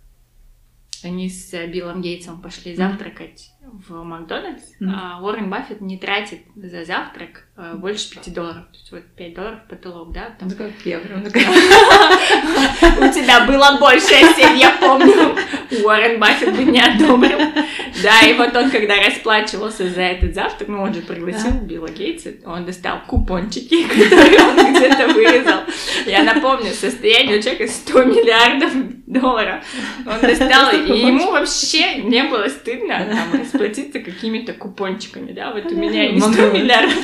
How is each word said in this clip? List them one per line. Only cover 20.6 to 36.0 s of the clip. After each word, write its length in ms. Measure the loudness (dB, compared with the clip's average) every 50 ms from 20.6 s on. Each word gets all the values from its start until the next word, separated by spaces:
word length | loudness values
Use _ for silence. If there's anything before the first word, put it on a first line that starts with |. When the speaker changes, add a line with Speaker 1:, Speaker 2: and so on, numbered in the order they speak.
| -12 -10
Speaker 1:
ну, 140 | -8 -6
он 120 | -6 -6 -6
же 80 | -8
пригласил 500 | -10 -12 -12 -10 -10 -10 -8 -6 -4 -4
Speaker 2:
Да. 60 | -4 -4 -6
Speaker 1:
Билла 220 | -8 -12 -12 -12 -14
Гейтса, 460 | -12 -10 -10 -10 -10 -10 -14 -18 -18 -18 _
он 200 | -14 -12 -12 -12
достал 340 | -12 -14 -10 -10 -10 -10 -10 -10 -6
купончики, 760 | -4 -4 -2 -2 -4 -6 -6 -8 -10 -12 -4 -2 0 0 0
<laughs> 40 | 0
которые 540 | 2 4 4 6 8 8 8 8 8 6 6
он 320 | 4 2 0 0 2 2
где-то 320 | 2 4 4 2 2 2 2
вырезал. 540 | 2 4 4 4 4 4 2 0 -2 -2 -4 -8 -12 -10 -10 -8 -8 -6 -6
Я 180 | -2 0 0 2
напомню, 480 | 2 0 0 0 0 -2 -2 -4 -8
состояние 680 | -8 -6 -6 -8 -8 -4 0 2 2 2 2 2 0 -2
у 20 |
человека 260 | -2 -4 -6 -6 -6 -8
сто 360 | -8 -10 -10 0 2 2 2
миллиардов 680 | 4 2 2 2 4 4 4 4 2 2 0 -2 -2 -2 -4 -6 -6 -10 -16 -16 -6
долларов. 560 | -4 -2 0 0 0 -2 -2 -4 -6 -10 -12 -14 -14 -12 -12 -12 -14 -14 -10
Он 160 | -10 -4 0
достал, 480 | 2 2 2 2 2 4 4 4 4 4
Speaker 2:
Просто 240 | 2 0 0 0 0
Speaker 1:
и 60 | 2
ему 260 | 2 2 2 2 0
Speaker 2:
купончики. 60 | 0
Speaker 1:
вообще 640 | 0 -2 -2 -2 -4 -6 -6 -2 -2 -2 -2 -2 -4 -6 -4
не 200 | -2 -2 0 0
было 240 | -2 -4 -4 -4 -6
стыдно, 520 | -8 -8 -10 -10 -10 -8 -6 -6 -6 -6 -6 -6
там, 320 | -6 -6 -6 -4 -6 -6
расплатиться 580 | -6 -6 -4 -4 -4 -4 -6 -8 -12 -12 -12 -14
какими-то 540 | -14 -14 -14 -10 -10 -8 -8 -8 -10 -12 -14
купончиками, 800 | -14 -16 -18 -12 -10 -8 -8 -8 -10 -12 -16 -16 -18 -16 -16
да, 200 | -14 -12 -12 -10 -10
вот 120 | -10 -8 -8
у 40 | -6
меня 360 | -4 -4 -4 -2 -2